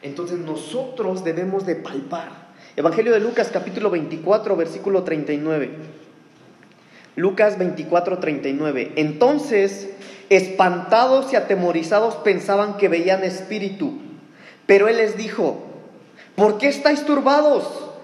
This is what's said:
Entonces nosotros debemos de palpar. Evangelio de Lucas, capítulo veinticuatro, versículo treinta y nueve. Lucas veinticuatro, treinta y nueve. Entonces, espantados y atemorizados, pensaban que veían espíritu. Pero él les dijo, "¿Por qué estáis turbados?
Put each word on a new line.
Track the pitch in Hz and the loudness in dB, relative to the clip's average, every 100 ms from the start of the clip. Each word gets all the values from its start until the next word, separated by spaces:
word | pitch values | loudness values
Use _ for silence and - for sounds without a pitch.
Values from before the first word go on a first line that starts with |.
Entonces | 143 139 175 175 | -12 -10 -8 -8
nosotros | 160 156 - 240 262 - 190 185 | -6 -8 -8 -8 -8 -6 -4 -4
debemos | 170 160 185 190 180 | -4 -4 -2 -4 -2
de | 160 | -6
palpar. | - 139 135 170 165 - - - - - | -6 -10 -8 -10 -10 -16 -20 -20 -14 -2
Evangelio | 156 160 220 | 0 2 2
de | 226 | 2
Lucas, | 220 240 214 | 2 -2 -2
capítulo | 185 185 190 208 | -2 -6 -4 -2
veinticuatro, | 175 147 160 165 214 214 185 | -2 -4 -6 0 0 2 0
versículo | 160 - - 196 | -2 -4 -2 0
treinta | 180 160 147 | 0 -4 -4
y | 147 | -4
nueve. | 151 156 123 - - - - - _ _ - - - _ _ - - - | -2 -2 -4 -10 -16 -20 -20 -20 _ _ -20 -20 -20 _ _ -20 -16 -2
Lucas | 180 196 214 196 | -2 4 4 4
veinticuatro, | 180 - 156 175 180 180 | -2 -4 0 0 2 -2
treinta | 156 143 139 | -2 -2 -2
y | |
nueve. | 139 151 135 - - | -2 -2 -2 -4 -2
Entonces, | 156 151 247 302 294 220 196 196 - - - - - | -2 2 2 2 0 0 0 -2 -14 -14 -18 -20 2
espantados | 190 185 - 185 175 - 226 254 269 262 | 4 4 2 2 2 2 4 6 4 2
y | 165 | -2
atemorizados, | - 196 180 165 160 208 226 220 | 0 0 2 0 2 2 2 0
pensaban | 214 180 - 202 208 202 | 0 0 2 0 0 0
que | 202 | 2
veían | 170 175 190 | 2 2 0
espíritu. | 190 - - 214 196 - 151 - - - - - - - - | 0 -6 -8 -6 -6 -4 -6 -6 -14 -20 -20 -20 -20 -20 4
Pero | 196 208 | 6 6
él | 233 | 4
les | 220 196 | 0 -2
dijo, | 220 - 165 117 - - - - - - - - | -8 -2 -2 -2 -12 -18 -20 -20 -20 -20 -14 2
"¿Por | 208 214 | 2 4
qué | 285 | 0
estáis | 277 294 294 - | 2 2 2 0
turbados? | 285 262 285 302 247 196 - - - | 2 4 4 4 2 0 -8 -14 -16